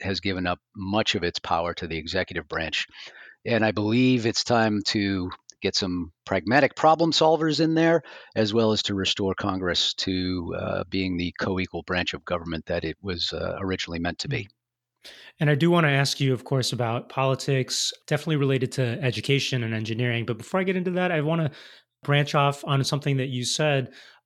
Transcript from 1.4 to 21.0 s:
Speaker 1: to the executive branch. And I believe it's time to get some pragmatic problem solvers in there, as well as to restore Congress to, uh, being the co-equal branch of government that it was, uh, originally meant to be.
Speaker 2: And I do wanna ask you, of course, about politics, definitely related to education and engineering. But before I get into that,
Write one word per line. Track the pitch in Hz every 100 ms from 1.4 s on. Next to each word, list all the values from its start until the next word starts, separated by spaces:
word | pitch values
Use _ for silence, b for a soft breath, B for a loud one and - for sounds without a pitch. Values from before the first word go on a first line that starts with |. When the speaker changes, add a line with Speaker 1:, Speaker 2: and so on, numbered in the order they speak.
| - 82 85 -
Speaker 1:
to | 82
the | 80
executive | 80 92 90 87 -
branch. | 80 80 - - B B B B B -
And | 113 110
I |
believe | 101 104 120 127 127 110
it's | -
time | - 117 110 104 -
to | 110 101 98 90 - - -
get | 98 -
some | 95 90 85 - -
pragmatic | 95 101 135 135 -
problem | 156 160 165
solvers | - 156 160 160 147
in | 160
there, | 160 165 165 - B B 113
as | 107
well | 113 110
as | 107
to | -
restore | 98 92 - 98
Congress | 92 101 92 90 85 - -
to, | - 92 92 90 85 87
uh, | - 95 90
being | 95 92 87
the | 87 -
co-equal | 101 95 92 85
branch | - 90 90
of | 92 -
government | 87 82 80 -
that | 85
it | 82 -
was, | 98 85 -
uh, | 90 90 87
originally | 95 92 - 85
meant | 87 -
to | -
be. | 135 98 _ _ _ _ _ B B B B
Speaker 2:
And | 147
I | 143
do | 170
wanna | 175 151
ask | 139 139 -
you, | 135
of | 123
course, | - 135 120
about | 120 117 117 -
politics, | - 135 131 - 131 123 - - - -
definitely | 147 165 151
related | 139 135 127
to | - 123 113
education | 127 110 - 139 - 131
and | 113
engineering. | 110 107 113 123 117 113
But | 107
before | - 190
I |
get | 190 185
into | 180
that, | 180